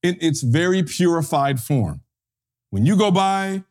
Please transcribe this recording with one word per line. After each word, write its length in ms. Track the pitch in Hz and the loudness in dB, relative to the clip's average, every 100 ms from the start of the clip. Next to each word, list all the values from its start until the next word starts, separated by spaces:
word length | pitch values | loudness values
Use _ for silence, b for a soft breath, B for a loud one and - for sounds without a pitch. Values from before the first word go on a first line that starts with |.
in 160 | 175 180 | -2 0
its 220 | 165 143 | -2 -2
very 400 | 127 131 180 190 | 0 2 2 0
purified 760 | 165 - 175 170 147 151 139 135 | -2 0 2 2 0 0 0 -2
form. 420 | - 143 98 71 _ _ _ _ _ _ _ | -2 -2 -2 -6 _ _ _ _ _ _ _
When 160 | 98 120 | 0 2
you 100 | 196 | 4
go 140 | 208 | 2
buy 540 | 185 190 196 190 190 185 | 2 2 0 -4 -6 -10